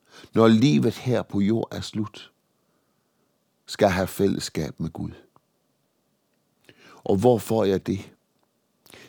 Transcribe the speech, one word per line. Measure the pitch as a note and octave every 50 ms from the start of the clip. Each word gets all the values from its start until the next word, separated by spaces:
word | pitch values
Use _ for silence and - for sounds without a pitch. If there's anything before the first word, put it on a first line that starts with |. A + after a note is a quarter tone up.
| _ _ - - - - -
når | A2 A2+
livet | A2+ A2+ A2 A#2+ D3 D3 C#3+ B2 A#2 -
her | - - B2+ A#2+ G2+
på | F#2+ - - G2+
jord | G2+ G2+ A2+ A2+ G#2+ -
er | - F#2+
slut, | F#2+ - - G#2+ G#2 G#2 - - - - _ _ _ _ _ _ _ _ _ _ _ _ _ _ _ _ _ _ _ _ _ _ _ _ _ _ _
skal | - - - G#2+ G2
have | F2 F#2+ F#2
fællesskab | E2+ - - G2 F#2+ - - - - - - D2+ - - -
med | D#2 D#2+
Gud. | - - D#2+ E2 E2 - - _ _ _ _ _ _ _ _ _ _ _ _ _ _ _ _ _ _ _ _ _ _ _ _ _ _ _ _ - - _ - - - - -
Og | - G2+
hvor | F#2+ G#2+ B2 B2
får | G#2+ - - A2+ A2 G2+
jeg | G2 F#2+ F2+ -
det? | - G2 F#2+ - - - _ _ _ _ _ _ _ _ _ _ _ _ _ _ _ - - -